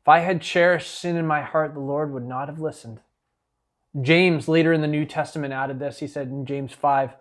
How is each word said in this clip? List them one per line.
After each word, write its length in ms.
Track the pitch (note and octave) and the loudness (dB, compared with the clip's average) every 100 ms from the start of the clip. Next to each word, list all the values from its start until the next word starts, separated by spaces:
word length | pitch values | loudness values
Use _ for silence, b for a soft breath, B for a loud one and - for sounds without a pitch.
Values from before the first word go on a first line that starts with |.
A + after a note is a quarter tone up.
| - | 6
if 20 | |
I 120 | E3 | 6
had 200 | F3 F3+ | 4 -2
cherished 600 | - F3+ F3 E3+ - - | -2 2 4 2 -2 -10
sin 160 | F3 E3+ | -4 -2
in 100 | D#3+ | -2
my 160 | D3+ | -2
heart, 320 | - D#3 D3+ | -2 -2 -2
the 60 | D3 | -4
Lord 320 | C#3 C#3+ D3+ | -6 -4 -4
would 120 | C3 | -6
not 220 | A#2+ B2+ C#3+ | -8 -8 -8
have 140 | D#3 | -8
listened. 400 | D#3 - A#2 A2+ _ _ _ _ _ _ _ _ _ C#3+ | -8 -10 -16 -18 _ _ _ _ _ _ _ _ _ -2
James, 460 | C3 E3 F#3 D#3 - | 4 6 6 2 2
later 260 | E3 D#3+ | 4 4
in 80 | D#3+ | 4
the 60 | D3+ | 2
New 180 | D3+ | -2
Testament, 480 | D3 D#3 D3+ D#3 C#3 | -2 -4 -6 -6 -6
added 280 | C3 C#3 C3 | -4 -6 -6
this. 180 | C#3+ - | -8 -8
He 80 | D3+ | -10
said 220 | D3 C3 | -8 -8
in 180 | C#3 C3 | -8 -6
James 260 | C#3 C3 | -6 -8
five, 440 | - C#3+ C#3 C3 - | -2 0 2 0 -6